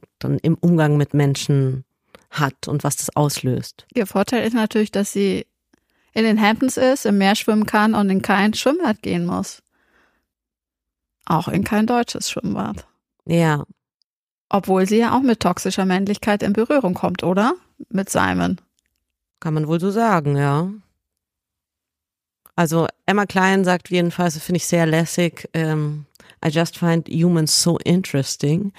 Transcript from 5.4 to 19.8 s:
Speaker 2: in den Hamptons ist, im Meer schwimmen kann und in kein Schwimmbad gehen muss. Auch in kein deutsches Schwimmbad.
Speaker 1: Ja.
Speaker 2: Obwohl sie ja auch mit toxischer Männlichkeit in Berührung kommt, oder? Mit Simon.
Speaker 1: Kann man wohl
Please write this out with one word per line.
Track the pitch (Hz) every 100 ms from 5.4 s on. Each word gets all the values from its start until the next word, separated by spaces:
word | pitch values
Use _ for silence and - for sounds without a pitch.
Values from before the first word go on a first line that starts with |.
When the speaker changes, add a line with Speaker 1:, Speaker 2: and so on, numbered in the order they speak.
| - _ _ _ _ _ _
Speaker 2:
in | 220
den | 226 214
Hamptons | 208 226 262 -
ist, | 254 277 220
im | 202
Meer | 196 214
schwimmen | - 214 214
kann | 214 214
und | 220 202
in | 190
kein | - 196 208
Schwimmbad | 220 254 330 320 214
gehen | - 175 175
muss. | 180 196 - _ _ _ _ _ _ _ _ _ _ _ _ _ _ _ _
Auch | - 160 175
in | 165
kein | 202 208 220
deutsches | 240 240 - -
Schwimmbad. | - 214 202 202 208 - _ _ _ -
Speaker 1:
Ja. | 170 165 147 - - _ _ _ _ _ _ -
Speaker 2:
Obwohl | 202 190 190 190
sie | 214
ja | 233 254
auch |
mit | 269 220
toxischer | 180 180 190 190 190
Männlichkeit | 185 196 202 - 208
in | 208
Berührung | 208 233 294 202
kommt, | 180 175 180
oder? | 170 185 226 370 _ - -
Mit | 185 190
Simon. | - - - 175 185 _ _ _ _ _ _ _ _
Speaker 1:
Kann | 165
man | 156 151
wohl | 165